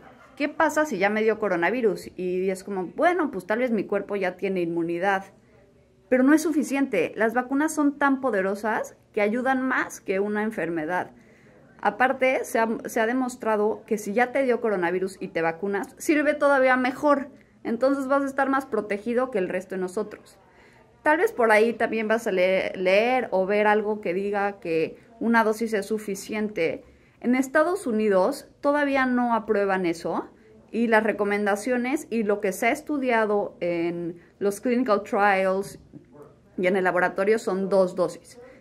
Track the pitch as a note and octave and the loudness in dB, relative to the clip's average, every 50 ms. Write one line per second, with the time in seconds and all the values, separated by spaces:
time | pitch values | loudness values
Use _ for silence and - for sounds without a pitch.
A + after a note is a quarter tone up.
0 | - - - - - - - - D4 D4 D4+ - D#4+ D4 D4+ D4+ D4+ D4+ G#3+ E3+ | -20 -20 -20 -20 -20 -18 -6 -6 -4 -4 0 0 0 2 2 0 0 0 0 0
1 | F#3+ G3+ G#3+ G#3+ A3 A3 G#3+ G#3+ G#3+ G3 F3+ E3+ E3+ F#3 A#3 B3+ A3+ G3 F3 F3 | 0 0 2 2 2 2 2 0 0 0 0 0 0 0 0 2 0 0 0 -2
2 | - - - - F#3 F3+ F3+ F#3 F#3+ F#3+ F#3+ F#3 - G#3 G3 F#3+ F3 F3+ - A#3+ | -6 -12 -10 -6 -4 -2 -2 -2 -2 -2 -2 -4 -6 -8 -6 -6 -6 -6 -2 0
3 | D4+ F4+ F4 F#4 D4+ - - F#3 - - G#3+ A#3+ B3+ A#3 A3+ G3 - - G3+ G3+ | 2 2 2 2 -2 -2 -4 -6 -4 -4 -2 -2 0 0 0 -2 -2 -2 -4 -4
4 | G3+ - G#3 G3 F#3 F#3 F3+ - G3 F#3+ G3 F3+ E3+ E3 E3+ E3+ E3 E3+ E3+ E3+ | -4 -4 -4 -4 -2 -4 -4 -4 -4 -2 -2 -2 -2 -2 -2 -4 -4 -4 -4 -2
5 | F#3 G3+ G3 F#3+ - - - _ _ _ _ _ _ _ _ _ _ _ _ _ | 0 0 0 -2 -4 -10 -18 _ _ _ _ _ _ _ _ _ _ _ _ _
6 | _ _ C4 B3+ B3+ C#4 D#4 D4+ D#4 E4 D4 D4+ G#3+ G#3+ C4+ C#4 C#4 C4+ G3+ E3+ | _ _ 2 4 6 6 6 4 4 0 0 0 0 0 -2 -2 -2 0 0 0
7 | D3 - - - A3 A3+ A3+ B3 B3 B3 C#4 C#4 D#4 D#4 D4+ D#4 C#4+ C#4+ C#4+ - | 0 0 0 0 0 0 0 -2 -2 0 0 0 0 0 0 0 0 0 2 2
8 | C#4+ C#4 C4+ C4+ C4 B3+ G#3+ F#3+ F#3+ G3 G#3 G#3 A#3 G#3+ A3+ D4 C#5 - - _ | 2 2 2 0 0 0 0 0 0 0 -2 -2 -2 -2 -2 -2 -4 -8 -14 _
9 | _ _ - G#3+ G#3 G#3+ A3 B3+ A#3+ C4+ C4 B3+ C4 C4 B3+ C#4+ F4 - - - | _ _ -2 0 0 0 0 0 0 0 0 0 0 0 -2 -2 -4 -6 -10 -10
10 | - - F#3+ F#3+ G3+ G#3 G#3 G#3 G#3+ G#3+ G#3+ F#3+ E3 E3 E3+ D#3+ D3+ E3 F3+ F3 | -6 -4 -2 -2 -2 0 -2 -2 -2 -2 -2 -4 -4 -4 -4 -4 -4 -2 -2 -4
11 | - - - - - - - - - - - - - - - - - D#4 D4+ - | -4 -6 -12 -20 -20 -20 -20 -20 -20 -20 -20 -20 -20 -20 -10 -4 -2 -2 2 2
12 | B3+ C4 C4 C4 C4 C4 C4+ A#4+ A3 - - A3+ A3 A3 A3 - - A3 - A#3 | 2 0 2 2 0 0 2 0 -2 -2 0 0 0 0 -2 -4 -6 -4 -2 0
13 | A3 A3+ B3 C4 B3+ A#3+ B3 - - A3 A3 G#3 G#3 A3 G#3+ - - - A3 G3+ | 0 0 0 0 -2 -4 -6 -4 -2 0 2 2 2 0 0 -4 -4 -4 -4 -4
14 | - G3+ G3 A#3+ B3 B3 B3 C#4 C4+ B3 A#3 A#3 A#3+ A3 G3+ F#3 F3 E3+ F3+ F#3 | -2 -2 0 0 0 2 0 0 2 2 0 0 0 0 0 0 0 0 0 -2
15 | F#3 F#3+ - - F#3 E3 - E3 E3 E3 E3 - G3+ G3+ G3+ F#3+ C4+ - - - | -2 -4 -6 -8 -10 -6 -2 0 0 0 -2 -2 -4 -4 -4 -4 -4 -8 -12 -4
16 | - - D4+ D4+ C#4 D4 D4 D4 D4 C#4 C#4 C4 C4 B3+ C4 B3+ B3+ B3+ B3+ - | -2 0 2 2 2 2 2 2 2 4 4 4 4 4 4 2 0 -2 -2 0
17 | D4 D4 C#4 C4+ B3+ - - - - _ _ _ - G#3+ A#3 A3+ C4 C#4 C#4 C#4 | 2 2 2 2 0 -6 -12 -20 -20 _ _ _ -6 -6 -2 0 2 2 2 0
18 | C4 B3+ C#4 C#4 C#4 C4 C4+ C#4 C4+ C4+ C4+ C4+ C4+ - A3 G#3 G#3 G#3 G3+ G3+ | 0 0 0 0 0 -2 -2 -2 0 0 0 -2 -2 -2 -4 -4 -2 -2 -4 -4
19 | - A#3+ A#3 B3 B3+ B3+ A#3 F#3+ F3+ F3 F3+ F#3+ F#3+ - F#3+ F#3+ F3+ F#3 - G#3+ | -4 -2 -2 0 -2 0 -2 -2 -2 -2 -4 -6 -6 -6 -6 -6 -6 -4 -4 -6
20 | G#3 G#3 - - - - - - _ _ _ - - - - - - _ _ _ | -6 -6 -10 -16 -20 -20 -20 -20 _ _ _ -20 -20 -20 -20 -20 -20 _ _ _
21 | - D4+ D#4 E4 G#4 A4 - B3 A3+ A3 G#3+ G#3 A3 A#3+ G#3+ - A#3 - A3 A3 | 0 2 2 4 2 0 2 2 4 4 6 6 4 2 2 0 -2 -2 -2 -4
22 | G#3+ G#3+ A3 A3+ A3+ G#3+ F#3+ F3+ F3+ F#3 F#3+ F3+ - - - F#3+ F#3 F#3 F#3+ G#3 | 0 0 0 0 0 0 2 2 2 4 2 2 0 -2 -4 -2 2 4 6 6
23 | A3+ B3 C4 B3+ A3+ - - F#3+ F#3+ F#3 G#3 G#3 G#3 G#3+ G#3 G#3+ G#3 G#3+ G#3+ G#3+ | 6 4 2 0 0 0 0 0 2 2 2 4 4 4 4 4 2 -2 -4 -4
24 | G#3 F3+ F3 G3 G3 G3+ G#3 G3+ G3+ G3+ G3 G3 - E3+ E3 D#3+ D#3 - - - | -4 -4 -2 -2 -2 -2 -2 -2 -2 -2 -4 -6 -6 -2 0 0 0 -2 -6 -12
25 | - - - - G#3 A3+ A#3 A3+ G#3 A3 G#3+ A3 A#3 A3 A3 G3 G#3 - A3 G#3+ | -20 -20 -10 -4 0 2 2 4 4 2 0 0 -2 -2 -2 -4 -2 -4 -6 -6
26 | G#3+ G#3 G3 G3 - - A3 G#3+ G#3+ G#3 - F3 D#3+ C#3+ - - - - - _ | -4 -8 -8 -8 -8 -8 -6 -4 -4 -4 -4 -2 -2 -2 -4 -6 -12 -20 -20 _
27 | _ _ _ _ - A#3+ B3+ C4 C4 C4 - D#4 D#4+ F4 F#4 G4 - B3+ G#3+ G#3+ | _ _ _ _ -2 0 0 0 0 0 0 2 2 2 0 -2 -4 -2 -2 0
28 | A3 G#3 F#3+ F3+ F#3+ B3+ C#4+ - - - _ _ - C#4+ C#4+ D4 C#4+ C#4 C4+ C4+ | 2 2 4 4 2 2 -2 -6 -12 -18 _ _ -2 0 0 2 0 0 0 0
29 | C4 B3+ B3 B3 B3 A#3+ A#3 G#3+ G#3+ A3+ G#3+ G3+ G3+ G3 F#3+ F#3+ F3+ E3 E3 - | 0 0 0 0 0 0 -2 -2 0 0 0 0 2 0 0 0 0 -2 -2 -2
30 | - E3 F#3 C#4+ - - - - - - - - - _ - A3+ A#3+ A3+ A3 A3 | -4 -6 -6 -6 -8 -10 -16 -20 -20 -20 -20 -20 -16 _ -2 -2 2 4 4 4
31 | A3 G#3+ G3+ G#3 G#3 G3+ G#3 G3+ G#3 G3 G#3 G#3 - B3+ B3 A#3+ A#3+ B3+ C#4+ D4 | 4 2 0 0 -2 -2 0 0 0 0 0 0 -2 -2 -2 -2 -2 -2 -4 -4
32 | - - A3 A#3 G#3 G#3 G3+ G3+ - F#3+ F#3+ - B3 A#3 D4 D4 - - D4+ C4+ | -4 -4 -4 -2 0 0 0 0 -2 -4 -2 0 0 -2 -2 -2 -4 -6 -4 -2
33 | C4 B3 A#3 A3+ A3 G#3 G#3 G3+ F#3+ - - - F3+ F3 E3+ E3+ E3+ F3 E3+ E3+ | 0 0 2 2 2 2 0 0 -2 -4 -6 -6 -4 -2 -2 -2 -2 -4 -4 -6
34 | F3 E3 F3 - - - _ _ F#3+ G3+ G3+ - - B3+ A#3+ B3 B3+ G#3+ G3+ G#3 | -8 -8 -10 -12 -18 -20 _ _ -2 -2 -2 -2 -2 0 0 2 2 2 2 0
35 | G#3 - A#3+ G3 G3+ G#3 F#3+ F#3+ F#3+ F#3+ F#3+ F#3+ G3+ - - - - - - - | 0 -2 0 2 4 4 4 4 2 2 0 -2 -4 -6 -12 -18 -20 -20 -20 -20
36 | - _ - - - - - _ _ _ _ G#3+ F3+ F3+ G3+ F#3+ F#3 F3+ E3+ F3+ | -20 _ -20 -20 -20 -20 -20 _ _ _ _ -2 0 2 2 2 2 2 2 2
37 | F3+ F3 F3+ F#3+ G3 G#3 A3 A3 - G#3+ F#3 F#3+ G3 F3+ G3 F#3+ F#3 F3 F3+ F#3 | 2 0 0 0 2 2 2 2 0 -2 -2 -2 0 2 4 4 4 2 2 -2
38 | F3 D#3+ - - - - - - - - - - | -2 -2 -2 -8 -16 -20 -20 -20 -20 -20 -20 -20